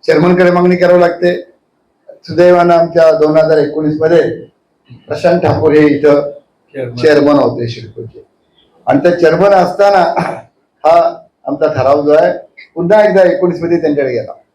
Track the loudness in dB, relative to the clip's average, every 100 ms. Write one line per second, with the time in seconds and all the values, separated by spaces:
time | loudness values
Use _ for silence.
0 | 0 0 2 2 2 2 0 2 2 2
1 | 2 0 -4 -4 -10 _ _ _ _ _
2 | _ -20 -12 2 4 4 2 2 0 2
3 | 2 2 0 2 2 0 0 -4 -6 -2
4 | 0 0 0 -6 -16 _ _ _ _ -20
5 | _ -4 -2 0 -2 0 0 2 2 2
6 | 2 0 -2 -12 _ _ _ -12 -12 -2
7 | 0 2 2 2 0 -4 -10 -10 -16 -16
8 | -18 -20 -20 _ _ _ _ _ -4 0
9 | 0 2 0 2 2 2 0 0 0 2
10 | 0 -2 -8 -10 -16 _ _ _ 0 2
11 | 2 -4 _ _ -10 -4 -4 -2 0 0
12 | 2 2 2 -2 -12 _ -18 -8 0 2
13 | 2 2 2 2 -2 -4 -4 -2 -2 -2
14 | -4 -6 -10 -16 _